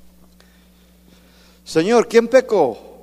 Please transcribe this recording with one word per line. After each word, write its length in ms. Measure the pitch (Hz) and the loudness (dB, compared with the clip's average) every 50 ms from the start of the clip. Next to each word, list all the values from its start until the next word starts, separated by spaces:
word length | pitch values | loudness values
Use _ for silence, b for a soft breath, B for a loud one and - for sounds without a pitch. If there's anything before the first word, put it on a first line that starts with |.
| - - _ _ - _ _ b b b b b b b b b b b b _ b b b b b b b b b b b b b | -20 -20 _ _ -20 _ _ b b b b b b b b b b b b _ b b b b b b b b b b b b b
"Señor, 440 | - - 160 165 202 240 233 196 | -6 -4 -2 0 0 0 0 0
¿quién 200 | - - 233 226 | 0 0 0 2
pecó? 480 | 233 247 262 247 254 220 190 151 123 104 - - - - - | 2 2 0 0 0 0 0 0 -2 -4 -8 -14 -20 -20 -20